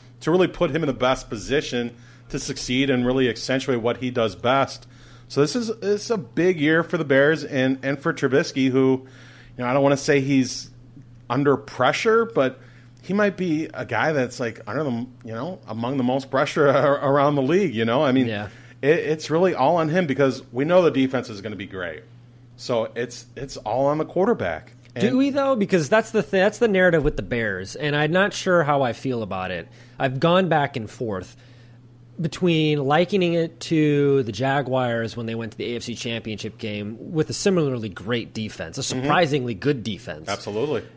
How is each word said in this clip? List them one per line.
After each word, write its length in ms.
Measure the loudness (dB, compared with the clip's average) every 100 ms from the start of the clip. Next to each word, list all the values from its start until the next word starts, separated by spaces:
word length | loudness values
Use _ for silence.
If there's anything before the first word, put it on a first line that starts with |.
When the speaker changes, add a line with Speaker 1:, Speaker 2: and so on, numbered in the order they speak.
| -20 -8
Speaker 1:
to 80 | 0
really 160 | 2 2
put 220 | 0 -2
him 140 | 0
in 40 | -2
the 60 |
best 360 | 0 0 0 -4
position 680 | -10 -2 -2 -2 -4 -6 -8 -20 -20 -10
to 80 | -8
succeed 540 | -8 -8 -2 0 2
and 140 | 2 2
really 200 | 2 0
accentuate 500 | -2 -2 -2 0 0
what 200 | 0 -2
he 140 | -4
does 240 | -2 -2 -2
best. 500 | 0 2 0 -4 -18 -20 -20 -20 -6
So 120 | 0
this 140 | 0 0
is, 140 | -4
it's 400 | -6 -2 -2 -2
a 60 | -4
big 420 | -4 0 2 2
year 220 | 2 2
for 140 | 2 -2
the 60 |
Bears 400 | 2 4 6 2
and, 360 | -2 0 0 0
and 160 | -2 -2
for 140 | -4
Trubisky, 560 | 0 2 2 2 0 2
who, 380 | 4 4 2 -2 -20 -20 -20 -20 -6
you 60 |
know, 20 | -2
I 80 |
don't 80 | 2
wanna 140 | 4 2
say 240 | 2 2
he's 480 | 4 2 2 -4 -12 -20 -20 -20 -20 -20 -4
under 280 | 0 2 2
pressure, 640 | 0 0 2 2 2 2 2
but 340 | 0 0 -2 -16 -20 -20 -20
he 120 | -4
might 220 | 0 0 0
be 300 | -2 -2 -4
a 100 | -8 -4
guy 260 | 0 0
that's, 260 | 0 -2 -4
like, 220 | -6 -6 -8
under 160 | -4
the, 80 | -2 -4 -6 -12 -12
you 80 |
know, 260 | -8 -8 -10 -10
among 300 | -6 -4 0
the 60 |
most 260 | 0 0 0
pressure 380 | 0 0 4 4
<laughs> 20 |
ar-, 440 | 4 4 2 2
around 220 | 4 4 2
the 60 |
league. 320 | 2 2 2
You 100 | 0 2
know, 180 | 2
I 80 | 4
mean, 140 | 4 2
Speaker 2:
Yeah. 200 | -2 -8 -14 -20 -2
Speaker 1:
it, 180 | 2 2
it's 300 | 2 -4 0
really 240 | 2 2
all 220 | 4 2 2
on 120 | 2
him, 180 | 0 0
because 360 | 2 2 0 -6
we 100 | -4 4
know 160 | 6
the 100 | 6
defense 380 | 4 2 0 -4
is 120 | -8
gonna 140 | -10 -8
be 100 | -10
great. 360 | -8 -8 -8 -16 -20 -20 -20 -20 -16
So 340 | -2 -2 -2 -4
it's, 300 | -8 -10 -16 -14
it's 220 | -12 -10
all 300 | -4 0 0
on 100 | 0
the 80 | -2
quarterback. 680 | 0 0 0 -2 -4 -10 -20 -14 -2
Speaker 2:
Do 120 | 0
Speaker 1:
And 100 | 2
Speaker 2:
we, 120 | 0
though? 260 | 0 0 0
Because 320 | 2 0 2
that's 220 | 2 2
the 100 | -2
th-, 80 | 0
that's 260 | 2 2 2
the 80 | 2
narrative 340 | 4 4 4
with 140 | 2 -2
the 40 |
Bears, 520 | -4 -2 -2 -4 -8 -6
and 200 | -2 0
I'm 140 | 2
not 200 | 2 2
sure 300 | 0 0 2
how 180 | 2 2
I 120 | 2
feel 300 | -2 -4 -4
about 280 | -4 -4 -4
it. 160 | -6 -10 -18 -20 -4
I've 200 | -4 0
gone 260 | 2 4 4
back 280 | 2 0 -4
and 120 | -10
forth 460 | -8 -6 -6 -8 -16 -20 -20 -20 -20 -20 -20 -20 -8
between 640 | -6 -2 0 2 2 0
likening 500 | 2 2 2 2 2
it 260 | 0 -2 -6
to 640 | -2 2 4 4 4 2
the 80 | 0
Jaguars 840 | -2 0 0 0 0 0 -2 -4 -6
when 120 | -6
they 80 | -6
went 160 | -8
to 60 | -8
the 160 | -6
A 20 | -6
F 80 |
C 100 | -8
Championship 640 | -8 -6 -6 -8 -8 -10 -10
game 400 | -8 -6 -8 -10 -6
with 160 | -4 -4
a 40 |
similarly 560 | -2 0 2 0 -2 -6
great 440 | -10 -4 -4 -4
defense, 440 | -8 -8 -8 -10 -8
a 40 |
Speaker 1:
Mm-hmm. 200 | -6 -4
Speaker 2:
surprisingly 500 | 0 2 2 0 -4
good 300 | -4 -2 -2
defense. 440 | -4 -8 -10 -12 -8
Speaker 1:
Absolutely. 560 | -6 -6 -6 -4 -4 -6